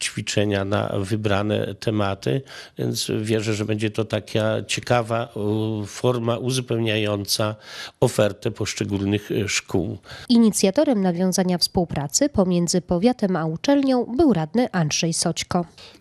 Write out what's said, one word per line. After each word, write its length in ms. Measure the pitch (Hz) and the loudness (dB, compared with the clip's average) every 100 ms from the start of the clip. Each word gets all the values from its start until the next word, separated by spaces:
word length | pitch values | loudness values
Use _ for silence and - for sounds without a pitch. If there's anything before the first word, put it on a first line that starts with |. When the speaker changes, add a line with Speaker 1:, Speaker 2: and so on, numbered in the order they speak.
Speaker 1:
ćwiczenia 600 | - - 110 107 104 98 | -8 -6 -4 0 2 0
na 280 | 98 101 107 107 | 0 0 0 -2
wybrane 760 | 98 107 107 98 107 104 107 | -2 -2 0 0 0 -2 -4
tematy, 680 | 104 - 107 98 98 131 135 - - - - | -6 -2 0 0 -2 -2 -2 -4 -16 -14 -6
więc 300 | 123 117 - 113 | -4 -4 -4 -2
wierzę, 320 | 107 110 107 | 0 0 0
że 120 | 104 | -2
będzie 260 | 110 107 110 | -2 -2 -2
to 140 | 113 | -2
taka 580 | 107 107 - 113 110 110 110 | -2 -4 -2 -2 0 -2 -4
ciekawa, 680 | - - 120 113 117 120 110 104 110 110 107 | -4 0 0 2 -2 -4 -4 -2 0 -2 -4
e, 40 | |
forma 520 | 101 - 123 123 117 117 | -6 -2 0 0 0 -2
uzupełniająca 1160 | 123 127 120 117 113 107 104 104 98 - 107 107 - - - - | -2 -4 -2 -2 0 0 0 -2 -2 -2 -2 -4 -12 -14 -14 0
ofertę 520 | 127 - 107 95 - | 0 4 2 0 -6
poszczególnych, 800 | - 104 - 101 101 98 104 - | -4 -6 -4 -2 -2 0 0 -2
e, 160 | - 98 | -4 -2
szkół. 500 | - - 95 95 107 - - - | -4 -2 -2 -2 -8 -14 -10 2
Speaker 2:
Inicjatorem 720 | 233 226 - 190 233 302 220 | 4 4 4 2 2 2 2
nawiązania 560 | 185 170 185 180 180 175 | 2 2 0 2 0 0
współpracy 720 | - 196 170 147 143 - 285 | 0 0 -2 -2 -2 0 2
pomiędzy 520 | - 185 175 170 180 | 2 2 2 2 0
powiatem 540 | - 175 233 247 196 | 0 2 2 2 0
a 100 | 175 | 0
uczelnią 600 | 160 160 - 285 269 254 | -2 -2 2 4 4 2
był 280 | 226 247 311 | 0 4 4
radny 380 | 175 156 226 247 | 4 2 0 2
Andrzej 420 | 185 151 - 165 | 2 0 0 0
Soćko. 520 | 160 170 - - 175 170 - - - | 0 -2 -2 -2 -2 -2 -10 -20 -20